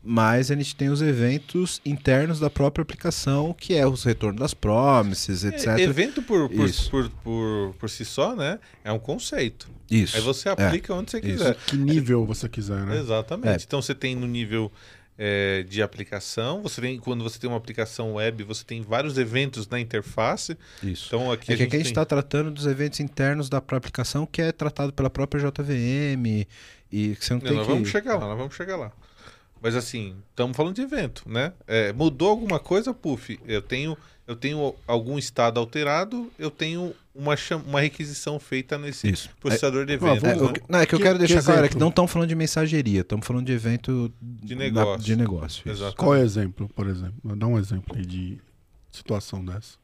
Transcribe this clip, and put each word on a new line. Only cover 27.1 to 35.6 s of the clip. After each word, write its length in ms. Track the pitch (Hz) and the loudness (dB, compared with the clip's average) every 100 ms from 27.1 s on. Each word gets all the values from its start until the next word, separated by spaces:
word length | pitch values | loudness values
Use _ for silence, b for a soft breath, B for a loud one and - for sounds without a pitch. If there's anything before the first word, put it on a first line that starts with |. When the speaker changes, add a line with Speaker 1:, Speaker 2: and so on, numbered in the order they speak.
| 101 | -2
Speaker 1:
que 100 | - | -2
você 80 | |
não 60 | 123 | -2
Speaker 2:
Não, 60 | 131 | 0
Speaker 1:
tem 100 | 110 | 0
Speaker 2:
nós 80 | 107 | 2
Speaker 1:
que 60 | |
Speaker 2:
vamos 160 | 143 101 | 2 2
chegar 260 | 208 233 208 | -2 0 -2
lá, 100 | 104 | -2
nós 100 | 110 | -6
vamos 180 | 135 - | -8 -8
chegar 200 | 180 185 | -8 -6
lá. 140 | 110 - b b b b b - | -8 -14 b b b b b -4
Mas 160 | 113 120 | -2 -2
assim, 400 | 117 120 101 95 - - | -4 -8 -10 -12 -16 -2
tamo 180 | 123 | -2
falando 220 | 127 160 190 | 0 -2 -2
de 80 | |
evento, 400 | 269 277 147 - - | -4 -4 -4 -8 -6
né? 240 | 113 151 180 - | -2 -2 -6 0
É, 260 | 113 104 | 2 2
mudou 380 | 110 160 131 180 | 2 0 2 2
alguma 300 | 214 226 160 | 2 0 -2
coisa, 340 | - 185 233 | 2 0 0
puf, 460 | 240 165 123 - 110 117 | -4 -4 -4 -6 -14 -4
eu 120 | 107 | -4
tenho, 380 | 98 127 151 156 b b - | -2 -4 -4 -8 b b -14
eu 80 | 120 | -6
tenho 400 | 135 151 143 - - | -4 -2 -2 -4 -2
algum 320 | 120 113 143 | 0 0 -6
estado 420 | - - 117 | -4 2 2
alterado, 720 | 117 | 2